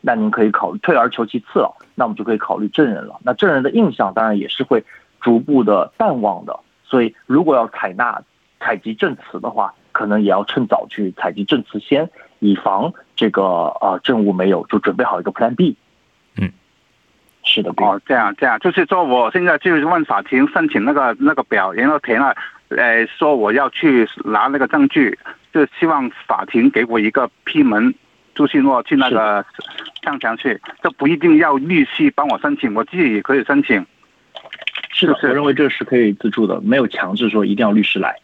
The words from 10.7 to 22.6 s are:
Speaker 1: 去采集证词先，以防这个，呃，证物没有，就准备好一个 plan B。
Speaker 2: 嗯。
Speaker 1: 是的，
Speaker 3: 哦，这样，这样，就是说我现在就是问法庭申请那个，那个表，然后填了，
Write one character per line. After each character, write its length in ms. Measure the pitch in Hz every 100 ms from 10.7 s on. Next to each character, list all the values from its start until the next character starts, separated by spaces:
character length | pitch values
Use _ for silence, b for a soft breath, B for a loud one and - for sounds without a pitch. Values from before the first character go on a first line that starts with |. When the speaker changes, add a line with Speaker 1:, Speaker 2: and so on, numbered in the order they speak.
| - -
Speaker 1:
去 220 | - 98
采 200 | - 95
集 100 | 101
证 220 | 98 143
词 160 | - 107
先， 280 | - 143 165 b b _
以 160 | 104
防 380 | 95 - 98 147 B B -
这 140 | 110
个， 120 | 95 95 85 80 -
呃， 180 | 101 90
证 200 | - 120
物 80 | 101
没 180 | 92 92
有， 140 | 90 82
就 120 | 107
准 160 | -
备 80 | 90
好 140 | 92 90
一 60 |
个 80 | -
plan 240 | - 117 127
B。 200 | 180 - _ _ _ _ _ -
Speaker 2:
嗯。 160 | 95 - _ _ _ _ _ _ _ _
Speaker 1:
是 200 | - -
的， 80 | 92 90
Speaker 3:
哦， 240 | 107 98 -
这 80 |
样， 200 | 127 104 104
这 100 | 135
样， 120 | 110
就 120 | 180
是 160 | 175 165
说 180 | 185
我 260 | 160 127 120
现 140 | 185
在 140 | 175 151
就 160 | 185
是 100 | 160
问 200 | 156 175
法 180 | 151 101
庭 240 | - 127 147
申 200 | 185 160
请 160 | 117
那 80 | 110
个， 220 | 147 127 110
那 160 | 139
个 80 | 147
表， 300 | - 107 95
然 160 | 95 131
后 80 | 151
填 200 | - 117
了， 160 | 135 - B B